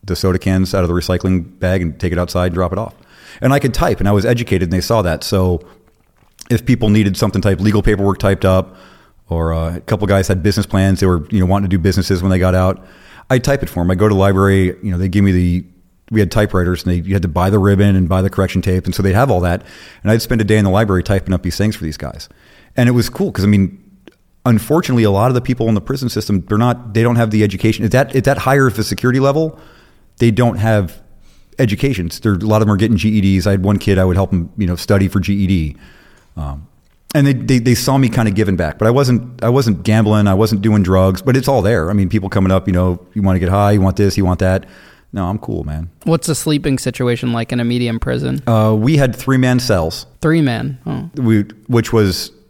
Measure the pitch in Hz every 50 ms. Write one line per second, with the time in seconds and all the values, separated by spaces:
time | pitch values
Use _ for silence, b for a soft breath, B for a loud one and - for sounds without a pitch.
0 | - 92 90 - - 95 90 90 - 95 95 92 95 90 - 98 90 85 85 87
1 | 82 - 92 87 - 92 92 92 85 - - _ - 90 92 98 90 82 73 -
2 | - 87 82 85 90 85 - 90 90 92 85 87 92 85 87 95 113 - - _
3 | B B B B B B B B - 127 135 143 - 127 113 - 170 180 104 -
4 | - 104 104 101 95 117 123 120 120 - 98 95 95 85 87 92 87 - 117 110
5 | 98 87 78 76 - - - 98 92 90 87 82 B B B B _ _ _ _
6 | _ _ _ _ _ _ _ _ - - 120 110 - 123 127 - - 104 104 107
7 | 107 101 92 - - 104 - 98 90 104 98 82 95 107 101 107 95 - 107 92
8 | 101 98 95 - - 101 98 - - 95 92 92 90 - B B B B B B
9 | B B B B _ _ 85 82 82 82 82 82 80 82 87 87 - - 113 90
10 | 101 95 98 98 95 - 98 92 80 104 98 - 98 - - 95 95 98 95 87
11 | 98 95 90 85 73 - - 101 92 90 95 101 101 92 92 92 80 98 90 101
12 | 90 - 98 87 87 95 92 90 90 92 92 92 92 92 95 - B B B B
13 | B B B B B B 131 127 - - 139 135 - - - 87 87 87 92 87
14 | 104 107 107 95 95 101 98 95 98 98 98 95 92 90 - - - 104 90 87
15 | 95 98 87 104 98 98 92 90 90 87 87 87 85 - _ _ _ _ _ _
16 | _ _ 110 110 101 82 - 110 104 101 - 92 90 87 90 85 - 92 90 87
17 | 82 92 98 98 85 90 76 87 90 95 101 104 95 101 101 92 101 101 98 95
18 | 92 80 90 92 92 98 - - 95 92 - 95 87 98 92 92 - 92 87 -
19 | 95 98 92 104 131 135 107 90 87 87 87 92 B B B B B B B B
20 | - 101 110 117 - - 127 110 110 98 107 107 104 98 92 104 113 101 95 90
21 | 87 - 101 95 - - 92 87 - 90 82 - 101 110 107 - - 78 76 -
22 | 73 67 - - - - b b b b b b b b b - 123 120 123 120
23 | 113 - - - 196 180 - - 92 104 104 98 98 90 - - _ _ _ _
24 | _ - _ _ _ _ _ _ _ 123 117 104 - - 147 165 - - 127 120
25 | 110 104 98 98 107 127 131 127 120 - 123 120 113 113 110 101 - - 135 135
26 | 131 120 - 107 - - 107 95 82 - 107 107 117 123 120 120 123 117 101 113
27 | 117 120 120 117 117 110 107 107 107 104 95 92 - 110 107 - 107 107 85 127
28 | 139 131 - 135 120 135 139 - - 127 135 143 135 131 101 - 107 - 101 -
29 | - 127 123 131 135 139 139 156 160 156 160 B B B B B B B B B
30 | B B B _ 120 117 110 107 123 120 - 101 101 113 110 104 95 82 - -
31 | - - - - b b b b b b b - 135 113 104 - - 139 131 92
32 | 87 82 - - - 113 101 87 101 107 107 107 107 104 104 92 107 110 117 90
33 | 92 110 107 107 95 98 95 95 85 104 98 95 92 101 104 95 - 104 98 95
34 | 92 92 90 95 98 90 98 90 82 - - - 104 87 90 85 - - 104 98
35 | 98 92 - 101 85 - 101 101 98 90 98 87 80 76 71 b b b b b
36 | b b b b b b b 82 76 69 69 71 78 - _ _ _ _ _ _
37 | _ _ - 156 139 143 143 123 123 - 139 123 113 131 123 110 - - 135 135
38 | 135 120 - 139 113 107 95 98 110 95 98 85 87 78 - - 107 110 120 139
39 | 143 127 123 110 - - - - - 117 123 139 131 113 101 80 87 113 107 110
40 | 110 104 107 107 101 101 95 95 110 107 110 101 101 110 107 104 95 85 95 92
41 | 95 95 92 - - 131 123 135 - 147 139 120 87 101 117 95 78 85 104 101
42 | 98 87 92 107 95 98 - 104 95 92 95 95 92 95 92 90 90 92 90 87
43 | - _ _ 107 98 98 92 92 90 87 92 101 101 101 104 104 95 95 90 -
44 | 104 98 - - 98 90 90 85 95 92 92 98 - B B B B B B B
45 | B B - 98 92 87 101 107 - - 104 87 76 76 76 78 85 87 _ _
46 | - 156 160 165 - - 151 - - 160 151 147 - 147 135 127 - 127 120 -
47 | 131 123 120 113 - 123 117 117 117 - 131 123 120 117 120 123 123 117 113 117
48 | - 131 127 123 - 131 131 143 - - 113 110 107 110 110 107 107 135 160 147
49 | 139 127 110 - - - 135 127 127 127 123 123 120 - 107 90 80 80 - -
50 | - - _ _ - 156 160 165 151 135 117 113 - 139 135 127 _ - 139 127
51 | - 165 - 147 127 113 110 104 101 - - - - - 123 117 113 - - 113
52 | 107 95 90 - - - _ _ _ _